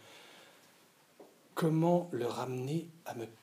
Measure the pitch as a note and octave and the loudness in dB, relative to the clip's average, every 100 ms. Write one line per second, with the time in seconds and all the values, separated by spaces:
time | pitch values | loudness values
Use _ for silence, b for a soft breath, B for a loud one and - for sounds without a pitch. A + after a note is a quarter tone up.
0 | b b b b b b b b b _ | b b b b b b b b b _
1 | _ - - _ _ - E3 D#3+ E3+ F3 | _ -20 -20 _ _ 0 2 4 4 4
2 | F3 A#2 A#2+ A2 B2+ B2+ C3 E3 - - | 2 -2 -2 -2 -4 -4 -2 -4 -6 -14
3 | - A#2+ A2 - | -12 -8 -10 -12